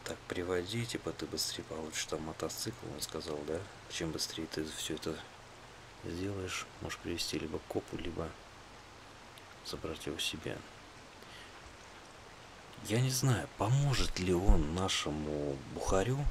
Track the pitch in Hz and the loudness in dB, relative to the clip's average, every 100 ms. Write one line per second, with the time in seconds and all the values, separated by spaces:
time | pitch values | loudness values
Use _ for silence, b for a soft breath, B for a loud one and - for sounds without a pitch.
0 | - 80 - - 87 90 90 117 117 - | -6 -8 -4 -2 2 2 2 0 0 -2
1 | - - 76 - - - 82 78 78 - | -2 -4 -4 -2 -2 -2 -6 -4 -4 -4
2 | - 80 78 78 80 - 110 - 85 73 | -2 -2 -4 -2 -2 -2 -6 -6 -8 -6
3 | - 80 80 73 73 82 98 - - - | -6 -4 -4 -4 -2 -2 -4 -12 -8 -2
4 | 82 78 - - 80 - 78 - - 76 | -2 0 -2 -2 -4 -2 -4 -4 -4 -2
5 | - 78 - - - - - - - - | -2 -4 -8 -14 -16 -16 -16 -16 -16 -10
6 | 90 85 98 98 92 - - - 87 - | -6 -2 -2 -2 -2 -4 -6 -8 -6 -4
7 | - 85 - 78 78 82 - - - - | -2 0 0 0 -2 -4 -2 -4 -2 -4
8 | 90 82 82 - - - - - - - | -4 -2 -4 -6 -16 -16 -16 -16 -16 -18
9 | - - - - - - - 73 80 78 | -16 -16 -16 -16 -16 -14 -8 -6 -4 -4
10 | - 80 - 78 - 50 - - - - | -4 -2 -2 -2 -4 -6 -8 -16 -16 -16
11 | - - B B B B - - - - | -18 -16 B B B B -16 -16 -16 -16
12 | - - - - - - - - - 110 | -16 -16 -18 -16 -16 -16 -16 -10 2 4
13 | 131 127 135 110 76 - 107 135 143 117 | 6 6 6 6 2 0 6 6 6 6
14 | 90 - 90 90 98 92 73 85 95 - | 4 4 6 6 12 10 10 4 2 2
15 | - 76 76 76 73 69 64 71 - 95 | 2 0 0 2 0 0 -4 -2 4 6
16 | 98 135 143 | 6 4 4